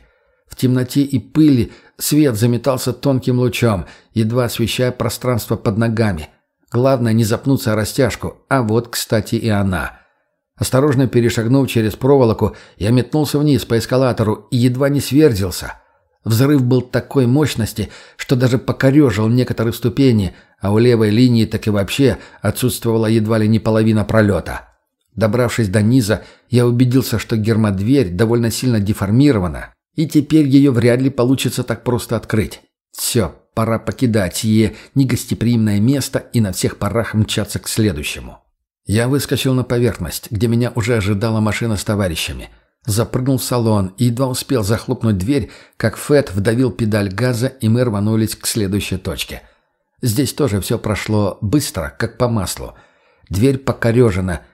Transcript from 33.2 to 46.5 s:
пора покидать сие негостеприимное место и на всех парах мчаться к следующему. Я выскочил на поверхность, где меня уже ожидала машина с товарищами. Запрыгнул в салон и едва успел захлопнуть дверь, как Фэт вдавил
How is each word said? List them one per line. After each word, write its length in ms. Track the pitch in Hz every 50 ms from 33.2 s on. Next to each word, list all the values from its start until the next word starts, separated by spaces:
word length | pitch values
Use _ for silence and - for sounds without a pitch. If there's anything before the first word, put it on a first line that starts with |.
| 95 78 - - _ _ -
пора 260 | 117 113 110 117 110
покидать 580 | - - 104 - 131 117 107 110 95 87 -
сие 380 | - - 110 107 110 110 101 - - - - -
негостеприимное 840 | 135 139 127 127 - - - - - 104 117 120 113 110 107 101 101
место 400 | 104 123 143 143 135 - - 127 - - -
и 80 | 123
на 100 | 110 98
всех 260 | 90 - - 117 -
парах 360 | - 104 101 98 117 104 - -
мчаться 460 | 107 104 - - 113 101 - - 98
к 80 | -
следующему. 720 | - - - 110 107 85 73 73 - - - 64 64 87 - _ _ _ _ _ _ _ _ _
Я 220 | - 98 110 117
выскочил 460 | 127 143 139 - - 139 120 - 135 131
на 100 | 127 120
поверхность, 680 | - 123 120 120 117 87 - 87 73 - - - -
где 160 | - 101 120
меня 240 | 117 117 117 123 117 -
уже 200 | 120 104 117 123
ожидала 440 | 113 92 101 107 98 117 113 110 110
машина 380 | 107 107 98 - 117 117 107
с 60 | 90 -
товарищами. 680 | - 107 101 104 90 80 - - - 69 64 - - _ _ _ _ _ _ -
Запрыгнул 520 | - 98 107 113 - - 123 127 135 135
в 60 | 120 -
салон 500 | - 127 123 113 113 107 104 95 92 -
и 80 | - 120
едва 220 | 123 117 117 139
успел 360 | 127 127 - - - 139 120 104
захлопнуть 540 | 95 113 107 - - 127 - - 113 107
дверь, 340 | 90 90 113 147 139 104 - - - - _ _
как 200 | - - 110 -
Фэт 340 | - - - 147 143 131 - 90
вдавил 380 | 101 95 117